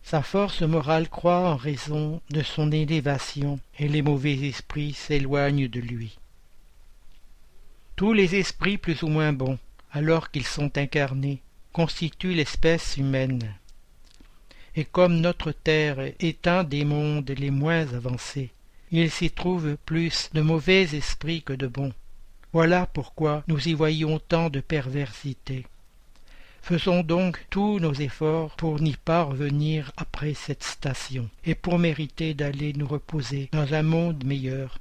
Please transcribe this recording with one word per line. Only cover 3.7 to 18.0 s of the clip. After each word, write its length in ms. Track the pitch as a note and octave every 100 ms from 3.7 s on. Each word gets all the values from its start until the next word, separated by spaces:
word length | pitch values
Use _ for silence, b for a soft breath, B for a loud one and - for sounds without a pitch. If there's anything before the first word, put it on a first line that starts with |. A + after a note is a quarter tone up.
| -
et 80 | D3
les 140 | D3+
mauvais 360 | D3 C#3+ C#3+ C#3 C#3+
esprits 420 | B2+ - D3 D3
s'éloignent 760 | C#3+ - D3 C3+ C#3+ C#3+ C#3+ C3
de 100 | A#2+
lui. 400 | A#2+ A#2+ A2+ - - - - - - - - - - - - - - - - - - -
Tous 160 | G3+
les 240 | A3 F#3 G3
esprits 420 | - - G3 G#3
plus 260 | - D#3
ou 40 | D#3+
moins 240 | D3+ D3+
bons, 260 | C#3 C3 C3 - - -
alors 380 | C#3+ D#3 E3 -
qu'ils 160 | D3 B2
sont 300 | - D3 C#3+
incarnés, 640 | C#3+ D3+ C#3 C3+ C#3 C#3 - - -
constituent 640 | - D#3+ - E3 - F#3
l'espèce 640 | F3 C#3+ - D#3+ E3 - D3
humaine. 580 | C#3 C3+ C3 B2+ A2 F#2+ - - - - - - - - - B B -
Et 80 | D3
comme 360 | F3+ F3+ E3+
notre 300 | E3+ E3+ D#3+
terre 460 | C#3+ - D#3 D3+ C3+ C3+ -
est 260 | E3+ D#3 F3+
un 180 | F3+
des 220 | E3 C#3+ D3
mondes 460 | D3 D3+ D3 C3+
les 180 | C3+ C#3
moins 420 | C#3 D3 E3 D3+
avancés, 560 | B2